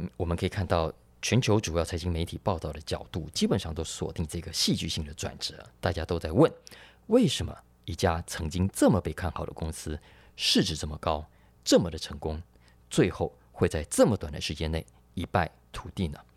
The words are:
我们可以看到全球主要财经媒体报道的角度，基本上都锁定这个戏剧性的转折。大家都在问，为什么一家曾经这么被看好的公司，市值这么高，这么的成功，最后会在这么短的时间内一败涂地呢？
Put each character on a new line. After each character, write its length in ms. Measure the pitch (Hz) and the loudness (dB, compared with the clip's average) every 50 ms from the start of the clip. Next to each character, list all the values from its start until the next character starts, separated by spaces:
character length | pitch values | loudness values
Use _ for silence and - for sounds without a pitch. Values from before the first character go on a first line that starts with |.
| 87 - - - | -2 -6 -4 -4
我 80 | 92 | -2
们 100 | 82 85 | -2 0
可 120 | - 95 87 | 0 0 0
以 20 | |
看 160 | - 101 92 | 0 0 0
到 260 | - 95 85 80 80 - - - - _ _ | 2 2 2 2 0 -2 -8 -14 -20 _ _
全 200 | - - 104 123 | 0 2 4 4
球 180 | 127 - 104 110 | 4 6 4 4
主 180 | 101 - 80 85 | 2 2 0 0
要 60 | 80 | 0
财 140 | - - 85 | 0 -2 -2
经 140 | 85 87 | -2 -2
媒 120 | 85 80 87 | 0 0 -2
体 160 | - - - - | -2 -4 -4 -2
报 140 | 107 95 80 | -2 -2 -2
道 140 | - - | -4 -6
的 80 | 76 76 | -8 -8
角 240 | - - - - - - | -6 -6 -6 -6 -6 -8
度， 180 | - 90 76 73 - | -8 -6 -6 -6 -2
基 120 | - 208 | -2 0
本 140 | 220 - 98 | 2 2 0
上 140 | - 80 82 | 0 -2 -4
都 100 | 82 80 | -6 -6
锁 280 | - - - - - 80 | -6 -6 -6 -6 -6 -4
定 120 | - 85 | -4 -6
这 140 | 76 - 87 | -4 -4 -6
个 120 | 82 82 80 | -8 -6 -2
戏 220 | - - - - | -2 0 2 0
剧 120 | - 87 82 | 0 0 -4
性 160 | - 90 80 | -4 -4 -6
的 100 | 73 78 | -8 -8
转 240 | - - 76 - - | -8 -8 -8 -8 -8
折。 300 | - - - - 52 - - _ | -8 -10 -10 -12 -16 -20 -16 _
大 120 | - 92 | -2 -2
家 140 | 87 - 80 | -2 0 -2
都 120 | - 90 82 | -2 -4 -4
在 140 | 80 78 | -2 0
问， 200 | 82 117 170 208 - - - - - - - - - _ _ - | 4 6 6 6 4 -2 -12 -20 -20 -20 -20 -20 -20 _ _ 2
为 200 | 214 254 240 143 | 4 6 6 6
什 180 | - - - | 4 0 -4
么 100 | - - - - _ _ _ _ | -6 -6 -10 -16 _ _ _ _
一 80 | - 82 | -10 -4
家 300 | - - 90 82 85 87 | 0 2 2 2 0 -2
曾 240 | - - - 82 78 | -6 -8 -6 -6 -4
经 180 | 78 85 92 98 | 0 0 0 0
这 200 | - - 294 262 | 2 4 4 6
么 120 | 123 90 | 6 4
被 100 | - 82 | 2 0
看 180 | 80 - - 80 | -4 -4 -4 -4
好 140 | - - 82 | -4 -4 -8
的 60 | - - | -8 -6
公 180 | - 82 80 | -6 -6 -6
司， 280 | 80 - - 78 78 76 - - - - - - - | -6 -6 -8 -8 -8 -8 -10 -14 -20 -20 -20 -20 -10
市 280 | - - - - 247 123 | -4 0 2 4 4 4
值 120 | 87 80 | 2 0
这 120 | 73 - 78 | -4 -4 -6
么 100 | 76 76 | -6 -2
高， 280 | - 85 78 78 78 - - _ _ _ _ _ _ | 0 0 0 0 -2 -8 -14 _ _ _ _ _ _
这 140 | - 285 214 | 4 6 6
么 120 | 110 82 | 6 4
的 80 | 76 78 | -2 -6
成 200 | - - - 73 | -8 -8 -10 -6
功， 220 | - 80 78 80 - - _ - - - - - - _ | -4 -4 -4 -4 -8 -12 _ -20 -20 -20 -20 -20 -16 _
最 200 | - - 131 87 | 2 4 4 4
后 240 | - - 90 - - - _ _ | 2 0 -4 -4 -4 -10 _ _
会 160 | _ - 92 85 | _ 0 0 0
在 160 | - 78 87 | 0 -2 -4
这 200 | - - - 262 | -2 4 6 6
么 100 | 165 104 | 6 6
短 160 | - - 78 | 2 -2 -6
的 80 | 73 - | -8 -6
时 160 | - - 82 | -6 -6 -4
间 160 | - 80 78 | -4 -2 -2
内 140 | 80 80 - - - - _ _ _ | -2 -2 -4 -6 -14 -20 _ _ _
一 120 | 90 85 | -8 -8
败 260 | - - 101 82 - - _ _ _ | 0 0 0 0 0 -2 _ _ _
涂 180 | - - - 90 | -14 -14 -12 -10
地 180 | - - 95 78 | -4 -2 -2 -2
呢？ 120 | 71 - - - _ | -4 -8 -14 -20 _